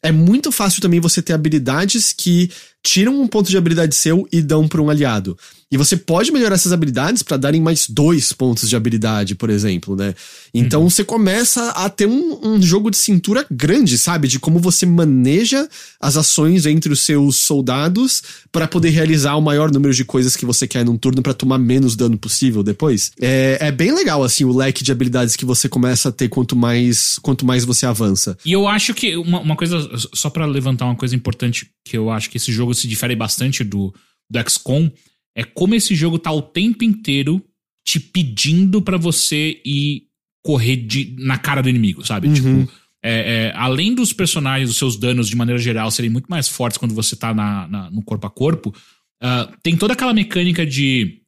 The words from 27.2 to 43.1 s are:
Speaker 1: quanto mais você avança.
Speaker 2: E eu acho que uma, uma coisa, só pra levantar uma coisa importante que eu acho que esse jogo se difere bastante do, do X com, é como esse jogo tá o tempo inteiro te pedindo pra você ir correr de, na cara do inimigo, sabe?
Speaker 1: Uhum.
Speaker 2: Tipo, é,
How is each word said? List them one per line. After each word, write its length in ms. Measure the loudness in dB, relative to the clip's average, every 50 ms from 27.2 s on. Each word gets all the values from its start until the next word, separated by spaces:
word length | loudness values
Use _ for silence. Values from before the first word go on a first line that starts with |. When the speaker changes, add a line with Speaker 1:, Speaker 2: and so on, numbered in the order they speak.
Speaker 1:
quanto 260 | _ -2 -2 0 0
mais 180 | 0 0 0 0
você 220 | 0 -2 0 0
avança. 500 | 0 0 0 0 0 0 0 -2 -4 -6 -8 -4
Speaker 2:
E 80 | -2 0
eu 140 | 2 2 2
acho 240 | 0 0 0 -2 -4
que 240 | -2 -4 -4 -4
uma, 240 | -4 -2 -2 -2 0
uma 160 | 0 -2 -2
coisa, 320 | 0 -2 -2 -2 -2 -4 -6 -6 -8 -8 -8 -6
só 160 | -6 -6 -4
pra 160 | -4 -2 -2
levantar 400 | -2 -2 -2 0 0 -2 0 0
uma 100 | -2 -2
coisa 180 | -2 -2 -2 -2
importante 520 | -2 -2 -4 -6 -2 -2 -4 -4 -4 -8 _ _ _ _
que 120 | -8 -4
eu 140 | -4 -2 -2
acho 180 | -2 -4 -6 -6
que 80 | -8
esse 160 | -8 -4 -4 -2
jogo 220 | -2 0 -2 -2
se 120 | -2 -2
difere 280 | -4 -4 -4 -2 -4 -4
bastante 480 | -4 -4 -4 -4 -2 -2 -2 -2 -2 -4
do, 280 | -4 -4 -4 -4 -4 -6 _ _ _ _ _ _ _
do 80 | -6 -6
X 180 | -2 -2 -4 -4
com, 320 | -2 -2 0 0 0 0 -2 _ _ _ _ _ _ _ _
é 80 | -10 -10
como 300 | -10 _ -2 0 2 2
esse 200 | 2 2 0 0
jogo 240 | 0 0 0 -2 -2
tá 120 | -4 -2 -4
o 100 | -4 -4
tempo 420 | -4 _ -2 -2 0 0 0 0
inteiro 580 | 0 0 0 -2 -4 -2 -2 0 0 -2 -2 -4 _ _ _ _ _ _ _ _
te 120 | -4 -4 -4
pedindo 800 | -4 -4 _ -2 -2 -2 -2 -4 -2 0 2 4 4 4 4 2 0
pra 140 | 0 -2 -2
você 600 | 0 0 0 0 -2 -2 0 0 -2 -2 -4 -6 _
ir 380 | -4 -4 -2 -2 -2 -4 -6 _ _ _ _ _ _ _ _ _
correr 340 | -2 0 0 2 0 0
de, 380 | -2 -4 -4 -6 -6 -6 -6 -10 -8
na 200 | -4 -4 -4 -4
cara 240 | -4 -4 -2 0 0
do 60 | 0
inimigo, 380 | 2 2 2 0 0 -2 -6
sabe? 220 | -6 -6 -2 0 2
Speaker 1:
Uhum. 60 | 2
Speaker 2:
Tipo, 380 | 2 4 4 2 2 2 0 -6 _ _ _ _ _ _
é, 460 | -4